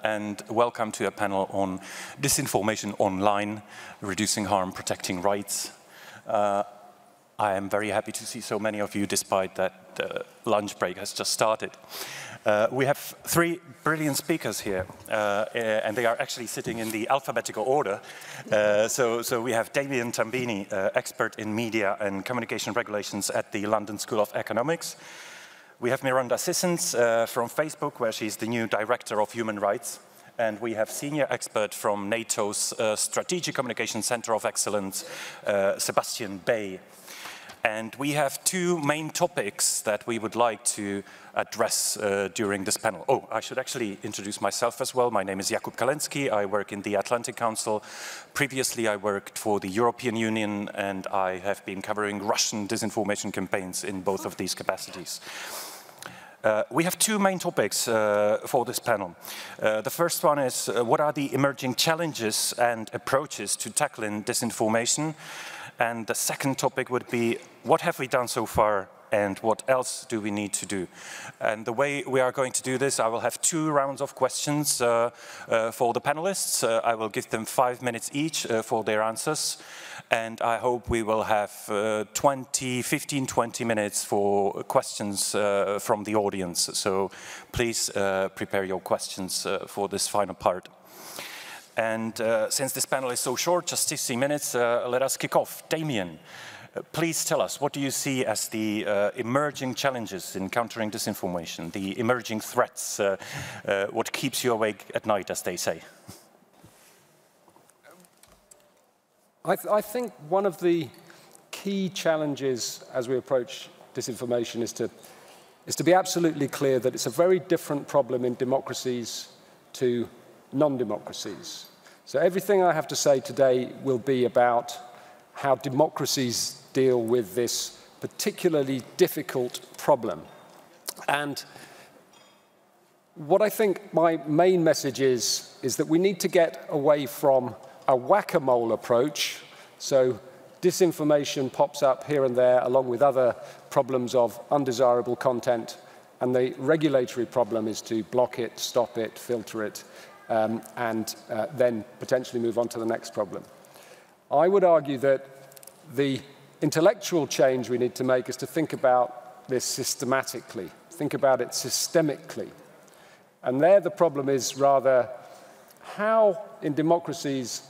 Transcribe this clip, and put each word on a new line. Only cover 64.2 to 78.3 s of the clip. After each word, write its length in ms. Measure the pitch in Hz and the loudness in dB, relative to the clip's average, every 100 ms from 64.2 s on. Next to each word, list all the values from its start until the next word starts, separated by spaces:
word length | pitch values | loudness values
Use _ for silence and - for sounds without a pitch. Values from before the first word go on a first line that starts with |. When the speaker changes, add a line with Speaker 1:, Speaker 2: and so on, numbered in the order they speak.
Speaker 1:
disinformation? 920 | 104 120 117 - 110 113 117 - 156 151 - - - - - - | -2 -2 -2 0 2 2 2 0 -2 -6 -12 -14 -14 -14 -16 -2
And 280 | 117 117 110 | 0 0 -4
the 80 | |
second 420 | 113 - 156 139 131 | -2 -2 -2 -2 0
topic 320 | 135 - 127 | -2 -2 -2
would 220 | 127 - | -2 -2
be, 260 | 120 117 117 - - | 0 0 0 -6 -14
what 200 | 117 156 | 2 2
have 160 | 175 - | 2 -2
we 80 | 123 | 0
done 220 | 131 120 | 0 0
so 180 | - 110 | -2 -2
far 420 | - 107 104 92 - - | 4 4 4 -2 -12 -2
and 260 | 107 101 95 | 2 2 0
what 220 | 113 104 - | 0 0 2
else 380 | 131 123 - - | 0 0 -6 -6
do 140 | 113 | -4
we 80 | 104 | -2
need 240 | 101 104 | -2 -4
to 100 | - | -6
do? 240 | 95 101 87 - - - - - | -4 -4 -6 -10 -16 -14 -14 -4
And 280 | 113 107 110 | -2 -2 -4
the 60 | |
way 300 | 113 143 143 139 | 0 0 0 0
we 140 | 131 | 2
are 120 | 127 | 2
going 200 | 123 131 | 2 -2
to 100 | - | -2
do 160 | 131 127 | -2 0
this, 200 | 139 131 | 0 2
I 100 | 113 | 0
will 120 | 113 | 0
have 180 | 117 - | -2 -2
two 280 | - 165 156 | -2 0 2
rounds 300 | 147 139 131 | 2 0 -2
of 140 | 139 | -6
questions, 640 | - 127 - - 147 147 - | 0 0 0 -2 0 0 2
uh, 300 | 120 117 117 - - - - | 4 4 2 -2 -16 -16 -2
uh, 220 | 117 113 | 0 0
for 200 | - 120 | 0 0
the 80 | 117 | 0
panelists. 640 | 139 147 180 190 - - | 0 -2 -2 -2 -2 0
Uh, 160 | 120 113 | 2 2
I 120 | 110 | 2
will 160 | 113 110 | 0 0
give 180 | 127 - | -4 -4
them 160 | 123 | -4
five 380 | 110 - 123 123 | -2 2 2 2
minutes 260 | 127 117 - | -4 -4 -6
each, 320 | 143 156 | -4 -2